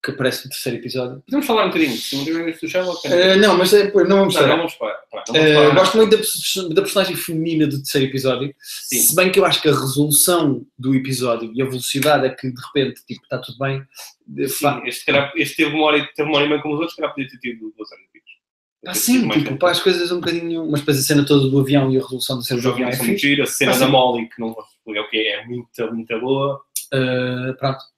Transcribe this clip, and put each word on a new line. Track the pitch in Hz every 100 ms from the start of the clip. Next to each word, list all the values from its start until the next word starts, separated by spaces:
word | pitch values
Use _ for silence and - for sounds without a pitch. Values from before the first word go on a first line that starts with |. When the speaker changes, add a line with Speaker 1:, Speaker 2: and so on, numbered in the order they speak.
Speaker 1:
que | -
aparece | 135 131 127
no | 131
terceiro | - - 117
episódio. | 123 127 123 131 _
Speaker 2:
Podemos | 277
falar | - 220
um | 196
bocadinho, | - 151 113
se | - 139
não |
tiver | 143 165
visto | 165 160
o | 160
Sherlock, | 185 185 165 -
Speaker 1:
Eh, | 175 185
não, | 190 208 180
mas | 185
é, | 208 196
pois, | 202 180
não | 196
vamos | 190
Speaker 2:
Não, | 156
Speaker 1:
falar. | 135
Speaker 2:
não | -
vamos | -
falar, | - 110 - _
pá, | 107 -
não |
vamos | 156 156
Speaker 1:
Eh, |
Speaker 2:
falar. | 151 143
Speaker 1:
gosto | 147 190 220
muito | 220
da | 214
pers-, | - - - 190 180
da | 156
personagem | - 202 180 151
feminina | - 160 165 160 147
do | 139
terceiro | - 147 131
episódio. | 131 131 123 143 -
Speaker 2:
Sim. | - - - 123
Speaker 1:
Se | 113 160
bem | 185
que | 190
eu |
acho | 180 147
que | 156
a |
resolução | 131 131 131 147 147 - 175 151 123 - _
do | 127
episódio | 135 131 127 127 113 113
e | 113
a |
velocidade | 131 127 - 139 151 147 131
é |
que, | 131 131
de | 123
repente, | - 147 131 123
tipo, | _ 117 _
tá | 131
tudo | - 117
bem, | 139 135 135 - - _
de | - 143 139
Speaker 2:
Sim, | -
Speaker 1:
fa- | 143 120 120
Speaker 2:
este, | -
se | -
calhar, | 139 139
este | 165 156 -
teve | 151
uma | 151 151
hora | 147
e, | 139
teve | - 151
uma | 147
hora | 147
e |
meia | 151
como | 151
os | 147
outros, | 165
se | -
calhar | 147
podia | - 131
ter | 123
tido | 123 117 110 110
duas | 107
horas | -
e | _
pico. | _ _
Speaker 1:
Ah, | _ _ _ _ _ -
Speaker 2:
Podia |
ter | 180
Speaker 1:
sim, | -
Speaker 2:
tido | 254 202
mais | -
Speaker 1:
tipo, | 143
Speaker 2:
tempo. | 135
Speaker 1:
pá, | 175
as | 170
coisas | 190 175 175
um | 180
bocadinho, | 165 170 170 165 156
mas | 147
depois | - 135
a |
cena | - 147 143
toda | 143 135
do | 139
avião | 135 143 135
e | 131
a |
resolução | 131 131 - 127
da |
cena | 120 123
Speaker 2:
Os |
Speaker 1:
do | 127
avião | 123 123
é |
Speaker 2:
aviões | -
são | 117
Speaker 1:
fixe. | - 143
Speaker 2:
muito | 143
giros, | 127
a |
cena | - 131
Speaker 1:
Ah, | 127
Speaker 2:
da | 131
Speaker 1:
sim. |
Speaker 2:
Molly, | 135 127 120 113
que | -
não | 113
vou | 110
explicar | - _ 113 107
o | 107
que | 113
é, | 110
é | 104
muito, | 117 123 120 - 113
muito | 117 113 113
boa. | 127 135 123 - _ - -
Speaker 1:
Eh, | 135 127 127 127 123 127 131
pronto. | 135 131 -